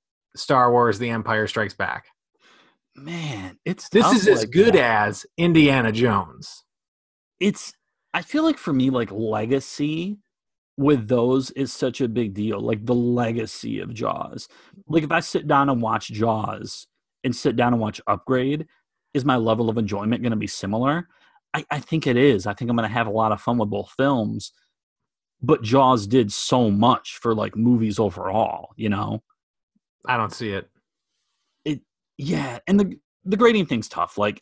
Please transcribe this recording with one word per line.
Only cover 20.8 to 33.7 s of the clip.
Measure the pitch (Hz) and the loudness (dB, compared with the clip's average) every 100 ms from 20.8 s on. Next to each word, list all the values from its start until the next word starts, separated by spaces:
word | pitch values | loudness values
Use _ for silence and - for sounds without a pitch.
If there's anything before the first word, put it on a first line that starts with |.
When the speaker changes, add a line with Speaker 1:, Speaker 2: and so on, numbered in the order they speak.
| 135 165 170 _ _ _ _ | -2 -2 -6 _ _ _ _
Speaker 2:
I, | 156 - | -10 -6
I | 147 | -8
think | - 160 139 | -4 -2 2
it | 123 | 4
is. | 143 104 104 | 6 4 -2
I | |
think | 104 120 | -6 -4
I'm | 117 | -2
gonna | 110 | -2
have | 117 110 | -2 -2
a | |
lot | 110 110 | 0 0
of | 104 | 0
fun | - 120 | -2 -2
with | 104 | -2
both | 101 - - | -4 -8 -2
films. | 139 131 107 110 - _ _ _ _ _ _ _ _ _ | 0 0 -2 -6 -10 _ _ _ _ _ _ _ _ _
But | 127 156 | 0 0
Jaws | 107 135 131 123 101 | 4 4 6 4 2
did | 127 104 | 2 2
so | - - 127 113 | -4 0 2 2
much | 101 117 120 - - | 4 4 2 -2 -6
for, | 117 | -2
like, | 107 107 107 | -2 -4 0
movies | 117 120 110 101 | 2 2 2 0
overall, | 104 95 90 107 107 - - - | -2 -2 -4 -2 -2 -4 -12 -6
you | 110 | -4
know? | 101 104 110 - _ _ _ _ _ _ _ - | -2 -4 -8 -10 _ _ _ _ _ _ _ -4
Speaker 1:
I | 123 | -2
don't | 107 | -2
see | - 110 | -6 -6
it. | 98 - _ _ _ _ _ _ _ _ _ | -6 -10 _ _ _ _ _ _ _ _ _
Speaker 2:
It, | 156 143 - _ _ - | -8 -8 -10 _ _ -10
yeah, | 143 160 135 120 - | -4 -4 -4 -8 0
and | 202 | 2
the, | 190 - _ _ | 2 -4 _ _
the | 185 202 | -4 4
grading | 233 220 | 4 4
thing's | 160 | 0